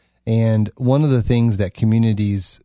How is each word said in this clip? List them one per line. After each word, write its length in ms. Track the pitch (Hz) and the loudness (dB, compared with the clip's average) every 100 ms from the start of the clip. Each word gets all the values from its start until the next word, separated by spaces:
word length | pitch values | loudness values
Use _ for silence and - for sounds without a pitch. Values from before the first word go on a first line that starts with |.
| _ _ - | _ _ -4
And 420 | 113 113 110 104 - | 0 0 0 -2 -4
one 260 | 123 135 | 0 0
of 80 | 151 | 2
the 120 | 127 | 0
things 320 | 104 120 117 101 | 0 2 2 0
that 180 | 95 | -4
communities 840 | - 110 113 113 104 104 98 92 - | -2 0 2 2 0 -2 -4 -6 -12